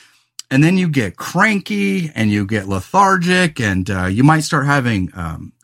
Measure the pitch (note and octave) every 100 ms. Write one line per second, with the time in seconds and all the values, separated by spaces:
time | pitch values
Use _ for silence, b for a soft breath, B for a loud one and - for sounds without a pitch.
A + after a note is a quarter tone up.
0 | b b b - - C3 D#3 F#3+ F3+ C3+
1 | G2+ - - E3+ G#3+ G3+ - G#3 G3 F#3+
2 | D#3+ A2+ A2 G#2 G2 A2 F#2+ G2 - F#3+
3 | G3 F#3+ F3 F3+ F3+ D#3 A2 F#2 F#2 F#2+
4 | F#2 G2+ C#3+ D#3 D3 D#3 C#3+ C#3+ A#2+ G#2
5 | F2+ F#2+ E2+ D#2+ E2+ -